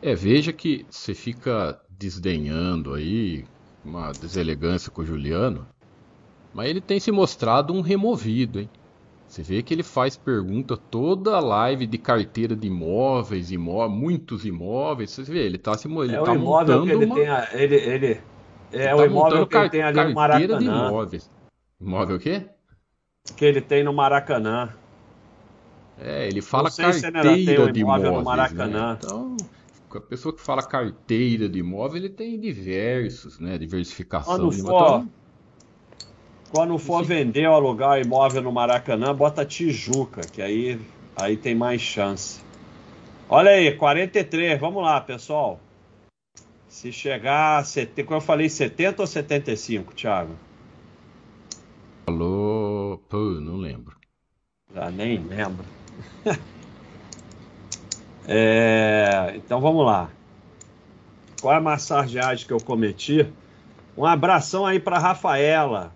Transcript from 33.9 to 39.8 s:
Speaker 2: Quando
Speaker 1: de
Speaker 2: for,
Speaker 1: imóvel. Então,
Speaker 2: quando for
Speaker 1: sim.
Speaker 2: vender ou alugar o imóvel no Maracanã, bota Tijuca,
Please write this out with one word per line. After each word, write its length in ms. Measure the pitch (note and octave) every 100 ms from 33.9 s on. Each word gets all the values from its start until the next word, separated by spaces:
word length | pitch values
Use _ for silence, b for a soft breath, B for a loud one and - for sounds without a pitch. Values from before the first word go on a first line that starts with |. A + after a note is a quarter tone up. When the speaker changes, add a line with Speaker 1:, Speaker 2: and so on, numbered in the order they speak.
| - F2+ E2 A2 F3+
Speaker 2:
Quando 140 | E3+
Speaker 1:
de 100 | G3
Speaker 2:
for, 60 | F#3+
Speaker 1:
imóvel. 300 | F3+ E3 B2
Então, 120 | A#2 - _ _ _ _ - _ _ - - - - - -
Speaker 2:
quando 260 | D#3 E3+ E3+
for 240 | C#3+ E3+
Speaker 1:
sim. 60 | E3
Speaker 2:
vender 400 | E3+ B2+ A#2+ D#3+
ou 80 | D#3
alugar 420 | C#3 A2+ C3+ C#3
o 40 |
imóvel 400 | B2 B2+ C3+ C3
no 100 | B2+
Maracanã, 640 | B2 A#2+ B2 A#2+ A2+ B2+ C#3+
bota 300 | C#3+ D3 C#3+
Tijuca, 760 | - E3 B2